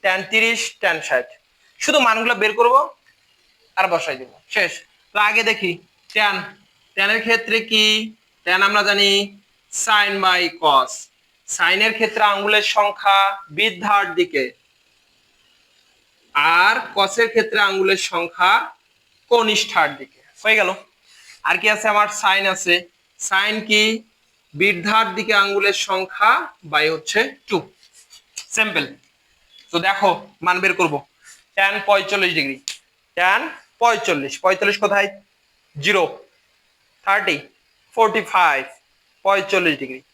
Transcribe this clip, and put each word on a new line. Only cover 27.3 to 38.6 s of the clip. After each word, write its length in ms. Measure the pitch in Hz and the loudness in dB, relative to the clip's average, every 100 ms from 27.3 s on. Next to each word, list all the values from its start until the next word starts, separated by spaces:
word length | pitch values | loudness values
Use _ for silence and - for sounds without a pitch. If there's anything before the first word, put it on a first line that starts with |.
| - - | -6 -6
টু। 100 | 190 - _ _ _ _ - _ - - 220 | -6 -6 _ _ _ _ -20 _ -20 -10 -4
সিম্পল। 280 | 214 175 139 - _ _ _ _ _ - _ | -2 -2 -6 -12 _ _ _ _ _ -20 _
তো 60 | 170 185 | -4 -2
দেখো, 240 | 196 202 165 - _ | 0 0 0 -6 _
মান 120 | 180 180 | -2 0
বের 120 | 190 180 | -2 0
করব। 140 | 175 143 - _ - - _ - | -2 -2 -10 _ -20 -20 _ -2
tan 180 | 196 202 - | -2 -2 0
পঁয়তাল্লিশ 440 | 202 196 202 185 160 | 0 2 -2 0 0
ডিগ্রি, 180 | 139 131 - - _ _ _ - | -4 -6 -12 -14 _ _ _ -2
ট্যান 240 | 180 208 311 - _ _ | 2 2 -2 -12 _ _
পঁয়তাল্লিশ, 520 | 233 226 - 151 139 - | 0 2 0 -2 -4 -2
পঁয়তাল্লিশ 320 | 185 190 202 202 | -2 0 0 0
কোথায়? 240 | 202 202 202 - _ _ _ _ _ 147 | 0 0 -2 -6 _ _ _ _ _ -6
জিরো, 180 | 147 196 160 - - _ _ _ _ _ _ _ | 0 0 0 -4 -20 _ _ _ _ _ _ _
থার্টি, 320 | - 202 190 151 - _ _ _ _ | -2 0 0 -4 -6 _ _ _ _
ফোর্টি 280 | - 220 220 - | 0 0 0 -2
ফাইভ, 300 | 190 170 139 | 2 2 0